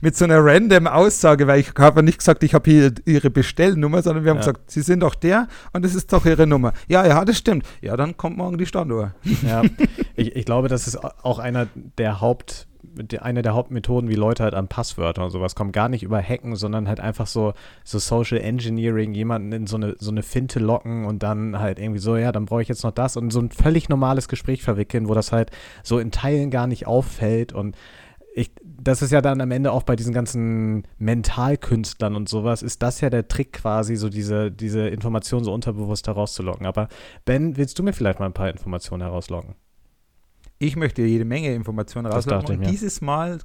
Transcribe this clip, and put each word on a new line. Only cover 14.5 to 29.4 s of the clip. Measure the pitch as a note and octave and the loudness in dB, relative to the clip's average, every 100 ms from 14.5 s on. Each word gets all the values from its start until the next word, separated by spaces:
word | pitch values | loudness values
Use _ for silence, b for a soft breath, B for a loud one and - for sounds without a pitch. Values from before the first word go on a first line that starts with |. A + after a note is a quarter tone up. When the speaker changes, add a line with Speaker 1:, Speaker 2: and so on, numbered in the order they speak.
Speaker 2:
an | F#2+ F#2+ | -2 -4
Passwörter | - A#2 - E2+ F2 | -6 -8 -4 -4 -2
und | F2+ | -4
sowas | F2+ F#2 | -4 -6
kommen. | - G2+ | -4 -4
Gar | G#2 A#2 | -2 -2
nicht | B2 | -2
über | F#2+ A2 | -4 -4
Hacken, | F#2 B2 A#2+ G#2+ | -2 -6 -6 -8
sondern | G#2 A2 G2+ | -4 -4 -4
halt | G#2+ | -4
einfach | G#2 - A2 | -6 -6 -6
so, | A2+ G#2+ - b b | -2 -2 -4 b b
so | b G#2+ | b -6
Social | - A#2 A#2 A#2 | -2 -2 0 -2
Engineering, | A2 B2 A#2 A2+ A2+ A2 G#2+ | -2 -4 -4 -4 -2 -2 -2
jemanden | G#2 A2+ A2+ G2+ | -4 -4 -4 -6
in | A2 G#2 | -8 -6
so | A2 | -4
eine, | G#2 - | -4 -6
so | G#2 | -6
eine | G#2+ | -6
Finte | - B2+ C3 - | -4 -4 -4 -2
locken | A2 A#2+ A2+ A#2 | 0 0 -2 -6
und | G#2+ G#2 | -6 -4
dann | G#2 G#2+ A2 G2+ | -4 -4 -4 -4
halt | G#2+ F#2+ | -4 -4
irgendwie | G#2+ G#2 | -6 -4
so, | G2+ A2+ | -2 0
„Ja, | A#2+ | 0
dann | G#2+ G#2+ | -2 -2
brauche | A#2 | -2
ich | A2 | -4
jetzt | A#2+ | -4
noch | A2+ | -4
das“, | A2+ B2+ A#2+ | -2 -2 -2
und | A#2 | -4
so | A#2 | -2
ein | A#2+ | 0
völlig | - D3+ D#3+ - | 2 2 2 0
normales | C#3 C3 C3+ - | 0 0 0 -2
Gespräch | B2+ - C3 | -6 -4 -4
verwickeln, | - G2+ G#2 A#2+ G#2+ | -2 -2 -2 -2 0
wo | |
das | G#2+ - | 0 0
halt | A#2 A2 B B B | 0 -2 B B B
so | - A#2 | -4 -2
in | A2+ | -2
Teilen | - C#3 D3 C#3+ | -2 0 0 0
gar | B2+ B2 | -2 -2
nicht | A#2+ - | -4 -2
auffällt. | B2 B2+ - G#2+ A2+ A#2 | 0 0 -2 0 0 -2
Und | - G2+ - b b b b - | -6 -8 -10 b b b b -12
ich, | - A#2 - | -6 -6 -8
das | F#3 B2+ B2+ B2+ | -20 -6 0 0
ist | C3+ | 2
ja | D3 | 2
dann | C#3 C3+ | 2 0